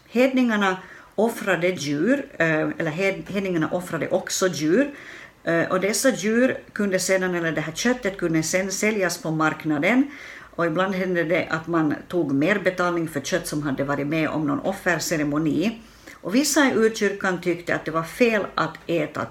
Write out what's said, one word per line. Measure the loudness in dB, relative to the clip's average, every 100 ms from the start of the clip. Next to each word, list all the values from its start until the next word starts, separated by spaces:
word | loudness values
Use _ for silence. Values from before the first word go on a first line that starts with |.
| -4
Hedningarna | 2 4 4 2 4 2 0 -6 -20 -8 0
offrade | 0 0 0 2 2
djur, | 0 -2 0 2 2 -2 0
eh, | 2
eller | 2 0 -2 -4
hed-, | 0 -2 -2 -6
hedningarna | -4 -2 0 0
offrade | -2 -4 -4 -2
också | -2 -2 -2 0
djur, | 0 2 4 2 -4 -16 -18 -20 -8
eh, | -2 0
och | 0 0
dessa | 0 2 2
djur | 2 2 4 2 0 -6
kunde | -4 0 0
sedan, | 2 2 2 0
eller | -2
det | -2
här | -4
köttet | -2 0 0 -2 -2
kunde | 0 0
sedan | 2 0 -2
säljas | -2 0 0 0 -2
på | -2
marknaden, | 0 0 0 -2 2 4 4 2 -4 -18 -18 -10 -2
och | 0
ibland | 2 0 0
hände | 0 0
det | 2 0 0
att | -4 0
man | 2 2 0 -2
tog | -2 2
mer | 2 2 2
betalning | 0 0 0 0 -2
för | -6
kött | -2 -2 -2
som | -4
hade | -2 -2
varit | -2 -2 0
med | 0 0
om | 0 0
någon | 0
offerceremoni. | -2 -2 0 0 0 -2 0 0 0 0 0 -4 -12 -20 -20 -12
Och | -2 2
vissa | 4 4 4
i | 4
urkyrkan | 2 2 -2 0 -2 -2
tyckte | -2 -2 -2 -4
att | -2
det |
var | -4
fel | -2 2 2 2 -2 -2
att | -4 -4 -4
äta | -2 -2 -6 -8